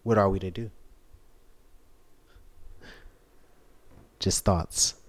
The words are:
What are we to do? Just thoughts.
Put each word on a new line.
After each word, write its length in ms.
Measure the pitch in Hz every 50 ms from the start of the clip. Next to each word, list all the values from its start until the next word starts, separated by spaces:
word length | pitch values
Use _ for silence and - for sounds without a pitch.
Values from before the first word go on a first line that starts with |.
What 160 | _ 117 113
are 140 | 104 98 98
we 80 | 98 95
to 100 | 95 92
do? 220 | 87 - 117 107 - - - - - - _ - - - - - - - - - - - - - - - - - - - - - - - _ _ - - - - - - - - - - - - - - - - - _ _ _ _ - - - - - _ - - - - - - - - - _ _
Just 260 | - 190 - - -
thoughts. 500 | - 95 85 - - - - - - - - -